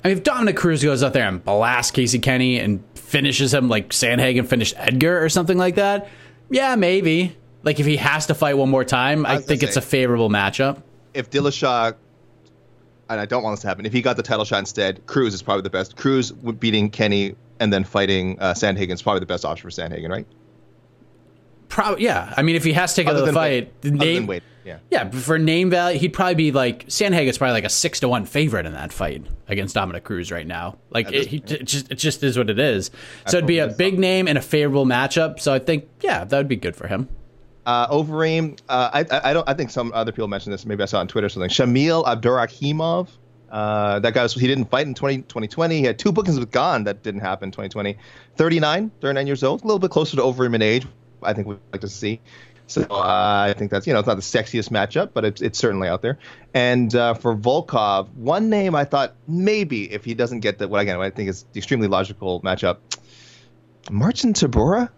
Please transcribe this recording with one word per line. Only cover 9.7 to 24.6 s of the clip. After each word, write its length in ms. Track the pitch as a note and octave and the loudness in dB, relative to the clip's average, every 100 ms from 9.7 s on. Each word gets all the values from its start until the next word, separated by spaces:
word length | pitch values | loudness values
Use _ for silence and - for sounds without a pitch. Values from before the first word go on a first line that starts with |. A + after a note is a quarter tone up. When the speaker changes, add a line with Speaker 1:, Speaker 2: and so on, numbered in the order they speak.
Speaker 2:
say, 60 | B2 | -2
Speaker 1:
a 20 | |
favorable 480 | - C#3 B2+ A#2+ A2+ | 0 0 2 2 2
matchup. 520 | G#2 G2 - C3+ C#3+ - - _ | 2 0 0 -2 -2 -12 -20 _
Speaker 2:
if 160 | C3+ A#2+ | -10 -4
Dillashaw, 680 | C#3 C#3+ C#3 C#3 B2 A2+ A2+ _ _ _ _ _ _ _ - _ _ _ | 0 0 0 0 2 0 -2 _ _ _ _ _ _ _ -20 _ _ _
and 100 | A2+ | -6
I 60 | G#2 | -2
don't 180 | B2 | -2
want 100 | A2 | -2
this 80 | G#2 | -4
to 60 | G2+ | -4
happen, 180 | F#2+ G#2+ | -4 -2
if 80 | |
he 80 | A#2+ | 0
got 160 | B2+ A#2+ | 0 -2
the 60 | |
title 220 | A#2 A2 G#2+ | -2 -2 0
shot 140 | G#2 | -2
instead, 460 | G2 - G2 F#2+ - | -2 -2 -2 -2 -4
Cruz 280 | C#3+ A#2+ | 0 0
is 80 | F#2+ | -2
probably 200 | - G2+ | -2 -2
the 80 | F#2+ | -2
best. 260 | F#2 F#2+ - | -4 -6 -4
Cruz 360 | C3+ C3+ B2 | 0 2 0
w-, 220 | - A#2+ | -6 -8
beating 360 | A2+ A#2 G#2+ G#2 | -4 0 2 0
Kenny 460 | - G#2+ G2+ G2 - - - | 0 2 2 -2 -6 -20 -2
and 120 | A2 | 0
then 120 | G2 | 2
fighting, 560 | F#2+ G#2 G2 F#2+ F#2 F#2 | 0 0 2 2 0 -2
uh, 140 | F#2+ | -2
Sandhagen 380 | F2 G#2 F#2+ F#2 | 0 0 0 -4
is 100 | F2+ | -4
probably 180 | - G2 | -2 -2
the 60 | F2+ | -2
best 200 | F2+ D2+ | -6 -4
option 240 | E2 - | -8 -10
for 60 | - | -10
Sandhagen, 340 | E2 E2 E2 | -10 -8 -6
right? 160 | F#2+ - - _ _ - _ _ _ - - _ _ _ - - | -8 -8 -20 _ _ -20 _ _ _ -20 -20 _ _ _ -20 -8
Speaker 1:
Prob-, 300 | - G#3 F#3+ | -2 0 2
yeah. 340 | A3+ A2+ E2+ - | 0 0 -2 0
I 60 | |
mean, 140 | D#3 E3 | 2 2
if 80 | |
he 100 | D#3+ | 2
has 200 | D3+ F3+ | 2 2
to 80 | - | 0
take 60 | D#3 | 2
Speaker 2:
Other 100 | D3 | 2
Speaker 1:
another 80 | C#3+ | 4
Speaker 2:
than 100 | D3+ | 2
Wade. 240 | D#3 B2+ A2+ | 2 0 -4
Speaker 1:
fight, 160 | - | -8
the 80 | C#3+ | -2
Speaker 2:
Other 80 | D3 | 2
Speaker 1:
name, 180 | D#3 F3 | 2 0
Speaker 2:
than 120 | - | -2
Wade, 160 | F2+ - - | -6 -10 -20